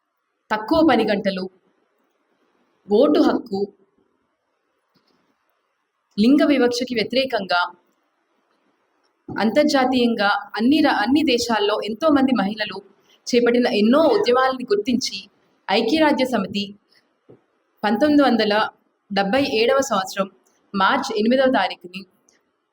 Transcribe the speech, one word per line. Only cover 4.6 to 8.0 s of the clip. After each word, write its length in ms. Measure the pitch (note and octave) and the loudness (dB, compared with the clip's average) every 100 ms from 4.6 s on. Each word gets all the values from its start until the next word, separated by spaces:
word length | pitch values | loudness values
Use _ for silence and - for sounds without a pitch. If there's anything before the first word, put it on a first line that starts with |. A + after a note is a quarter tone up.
| _ _ _ _ _ _ _ _ _ _ _ _ _ _ _ - | _ _ _ _ _ _ _ _ _ _ _ _ _ _ _ 0
లింగ 280 | A3+ D4 D4 | 2 4 4
వివక్షకి 480 | C4+ A#3+ A#3+ B3+ A#3 | 2 0 -2 -6 -4
వ్యతిరేకంగా 760 | G3+ B3+ C4 A3+ F#3 F3 F3 - _ _ | -2 -2 -2 -4 -2 -2 -2 -8 _ _